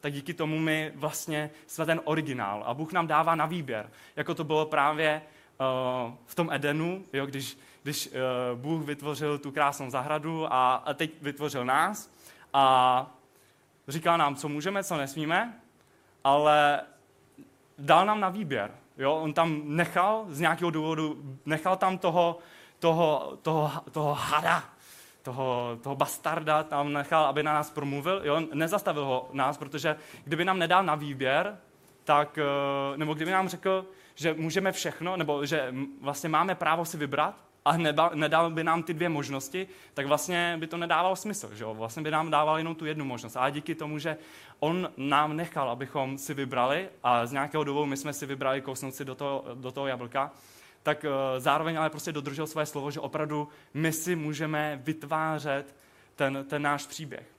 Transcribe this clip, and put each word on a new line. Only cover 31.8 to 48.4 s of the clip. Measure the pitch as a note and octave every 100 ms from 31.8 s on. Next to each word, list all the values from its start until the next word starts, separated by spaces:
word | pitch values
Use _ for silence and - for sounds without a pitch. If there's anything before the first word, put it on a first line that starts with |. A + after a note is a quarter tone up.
| - _
tak, | - D3 D3 -
eh, | C#3+ C#3+ C#3 C#3 C#3 C#3
nebo | D3+
kdyby | D#3 D#3+
nám | F#3+ F#3+
řekl, | F3 F#3+ F#3+ F#3+ - -
že | - D#3+
můžeme | D#3+ D#3+ D#3+ F#3+
všechno, | F#3 E3+ C3+ E3+ F#3
nebo | D3+ D3 C#3+
že | D#3+
m-, | C3 B2+ C#3 C#3
vlastně | C3+ C#3+ E3
máme | D#3 F3+
právo | F3+ E3 E3
si | E3 E3
vybrat | D3 D3+ D#3+ - - _
a | - E3
neba-, | E3 D3 E3
nedal | D#3 D3+ D#3+ E3+
by | D#3+
nám | D#3+ E3
ty | E3
dvě | D#3+ F3
možnosti, | D3+ C3+ C3+ C3+ F#3 F#3+ - -
tak | - C#3
vlastně | D3 - F3 F3 E3+
by | D#3+
to | E3+
nedávalo | E3+ D#3+ F3+ F#3
smysl. | G#3+ G3+ G#2+
Že | G#2
jo? | A2+
Vlastně | A2 A2+ D#3+
by | D#3
nám | D#3 D#3+
dával | D3 D3+ D#3
jenom | D#3+
tu | D#3+ D#3
jednu | D#3
možnost. | C#3 A#2+ A2+ C3
A | C3
díky | C#3+ C#3+
tomu, | D#3+ D3+ D3+
že | D#3 D#3 - - - -
on | D3+ F3 F3+ -
nám | C3+ D3 D3+ D#3
nechal, | E3 - C3+
abychom | B2 C3 D3+ C3 C3+
si | -
vybrali | C#3+ C3+ B2 B2+ D3 F#3+ -
a | B2 A#2+ A#2+
z |
nějakého | C#3 C#3+ D#3
důvodu | C#3+ C#3+ D3
my | C#3
jsme | C#3+
si | C#3 C#3
vybrali | C3+